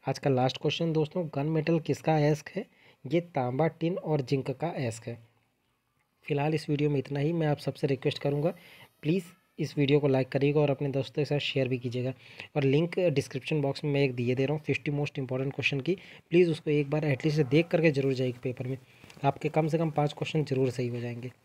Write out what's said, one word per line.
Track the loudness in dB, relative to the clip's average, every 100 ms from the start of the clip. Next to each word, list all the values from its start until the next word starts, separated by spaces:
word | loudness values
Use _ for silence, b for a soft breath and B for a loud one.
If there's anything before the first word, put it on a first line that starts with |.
| -4
आज | -2
का | 0
लास्ट | 2 2 0
क्वेश्चन | -2 -2 0
दोस्तों, | 0 0 -2 -6 -4
गन | -2
मेटल | 0 2 0
किसका | 0 -2 2 4
अयस्क | 4 2 -2
है? | -10 -10 b b b -2
ये | -2
तांबा, | -2 -4 -2 0 0
टिन | 0 -4 -2
और | -2 -2
जिंक | 0 -2 -2
का | -4 -6
अयस्क | -4 -4 -6 -12
है। | -14 -16 _ _ _ _ _ _ _ _ _
फिलहाल | -4 -2 0
इस | -2 -2
वीडियो | 0 2
में | 0
इतना | -2 -2
ही। | 0
मैं | 0 0
आप | 0
सबसे | -2 -4 -2
रिक्वेस्ट | 0 0 -2
करूँगा, | -2 0 -2 -4 B B B _
प्लीज़ | -2 0 -2 -20 _ -8
इस | -6 0
वीडियो | 4 4
को | 4
लाइक | 2 2
करिएगा | 0 2 4
और | 2
अपने | 2 -2
दोस्तों | -2 -4 -4
के | -2
साथ | 0
शेयर | 0 0 0
भी | -2
कीजिएगा। | -4 -4 -4 -6 B B B 0
और |
लिंक | 4 4 2 2
डिस्क्रिप्शन | 2 2 -2 -8 -4 -2
बॉक्स | 0 -2
में | -2
मैं | 2
एक | 2 0
दिए | -2 0
दे | 0
रहा |
हूँ | -2
फिफ्टी | -2 -2 -2
most | -2 -4 -4
important | -6 -4 -4
question | -2 -2 -2
की, | -2 -4 B B _
प्लीज़ | 4 4
उसको | 2 0
एक | 0 2
बार | 0 0 0
at | 0
least | 2 4
देख | 4 4
करके | 4 4
जरूर | 2 0
जाइएगा | 0 -2 -2
पेपर | -6 -6 -6
में, | -8 B B B B
आपके | -2 0 0
कम | 0 2
से | 2
कम | 0
पाँच | 2 0
क्वेश्चन | 0 -4 -2
जरूर | 0 2 0
सही | 0 -4
हो | -4
जाएंगे। | -6 -8 -12 -16